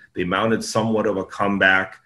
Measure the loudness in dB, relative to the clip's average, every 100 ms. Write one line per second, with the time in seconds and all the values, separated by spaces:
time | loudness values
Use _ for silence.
0 | -14 -8 -2 0 0 -2 -2 -2 0 0
1 | 0 -2 -6 -4 -2 2 4 4 0 -8